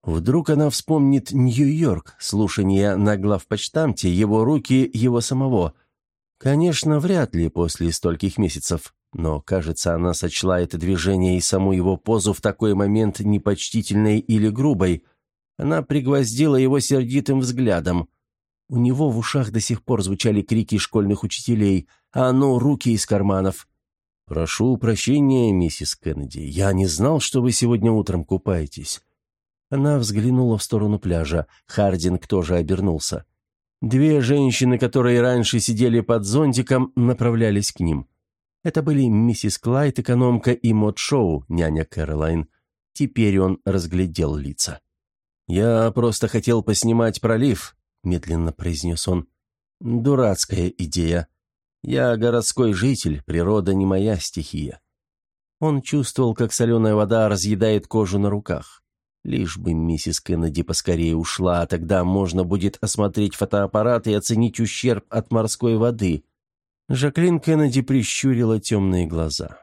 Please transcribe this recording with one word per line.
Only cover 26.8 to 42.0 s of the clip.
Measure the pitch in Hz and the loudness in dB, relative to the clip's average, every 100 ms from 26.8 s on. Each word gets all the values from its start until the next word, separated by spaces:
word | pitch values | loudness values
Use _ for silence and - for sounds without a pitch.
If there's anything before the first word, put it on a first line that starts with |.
| 95 | 0
знал, | 78 120 160 | 0 0 0
что | - 135 | 0 0
вы | 123 | 0
сегодня | 113 120 117 113 | 0 0 2 2
утром | 110 101 87 82 | 2 0 -4 -2
купаетесь". | 95 - 90 76 - - - _ _ _ _ _ _ _ | -4 -2 -4 -4 -10 -12 -12 _ _ _ _ _ _ _
Она | 139 143 143 | -2 0 0
взглянула | 107 104 117 127 123 110 | 0 0 2 2 2 0
в | |
сторону | - 110 107 107 | -2 0 0 0
пляжа. | 92 85 76 82 73 _ _ | 0 -2 0 -2 -4 _ _
Хардинг | - 101 92 87 90 - | 0 2 2 0 -2 0
тоже | 98 82 90 | -2 2 0
обернулся. | 80 92 98 80 - - - _ _ _ _ _ | 0 0 0 -2 -4 -8 -12 _ _ _ _ _
Две | 117 127 151 151 | -2 2 4 4
женщины, | 120 143 135 110 123 123 | 2 2 2 2 2 2
которые | 123 139 123 123 | 2 2 4 4
раньше | 120 123 107 120 | 4 2 2 0
сидели | - 110 123 117 | -2 2 2 2
под | - 117 101 | 2 0 2
зонтиком, | 127 151 123 123 131 127 - | 2 2 0 0 0 0 0
направлялись | 120 123 120 117 113 101 104 | 0 2 0 2 2 0 -2
к | - | -2
ним. | 85 76 65 _ _ _ _ _ | -2 -2 -6 _ _ _ _ _
Это | 170 160 | -4 -2
были | 147 143 | 0 2
миссис | 127 107 117 110 107 - | 4 4 2 2 -4 -4
Клайд, | - 127 147 131 | -2 0 0 -2
экономка, | 110 123 123 120 123 | 0 2 4 2 0
и | 117 117 | 0 2
Мод | 107 104 101 | 2 2 -2
Шоу, | - 143 98 76 67 | -2 0 2 0 -2
няня | 85 80 78 78 | -2 0 -2 -4
Кэролайн. | - | -6